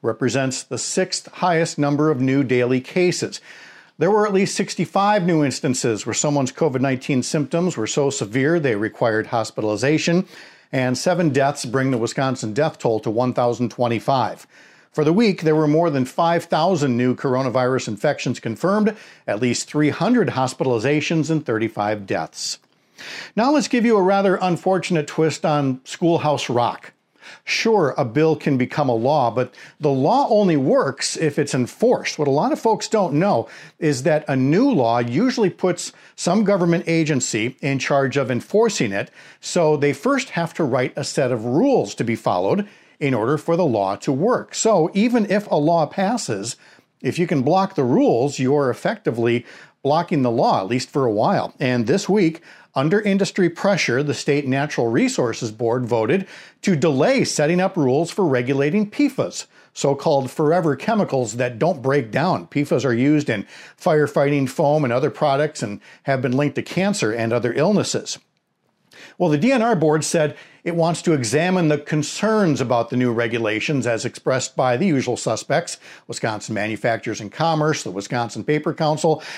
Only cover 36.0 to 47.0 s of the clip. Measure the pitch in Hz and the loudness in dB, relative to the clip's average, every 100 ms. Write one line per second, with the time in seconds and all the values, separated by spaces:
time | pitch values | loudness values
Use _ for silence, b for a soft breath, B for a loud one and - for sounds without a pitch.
36 | B B - 196 196 202 175 170 - 165 | B B 0 2 2 2 2 0 0 0
37 | 156 143 - 107 117 - 147 135 - 143 | 2 0 0 -2 -4 -4 -4 -2 0 2
38 | 135 139 123 123 - 202 226 - 120 98 | 2 0 -2 -4 -2 0 2 0 -2 -2
39 | 120 B B B - 185 156 151 143 139 | -8 B B B -4 0 2 2 0 0
40 | 247 277 - - 170 - 151 127 127 - | -2 -2 -2 -6 -6 -2 -2 0 -2 -4
41 | 139 - 131 123 113 139 277 233 101 - | -6 -2 -2 -2 0 2 2 2 0 -4
42 | 113 113 - 92 95 185 202 B B B | -4 -2 0 0 2 0 -2 B B B
43 | 147 123 113 147 - 170 175 113 95 98 | -2 0 0 -2 0 0 2 0 0 -2
44 | - 135 202 240 202 - 214 202 175 196 | -2 0 0 -2 -4 -2 2 2 2 2
45 | 233 240 202 196 202 175 147 170 143 - | 2 2 2 0 0 0 2 2 0 0
46 | 196 240 - 104 117 - b b b _ | -2 -2 -4 -6 -6 -12 b b b _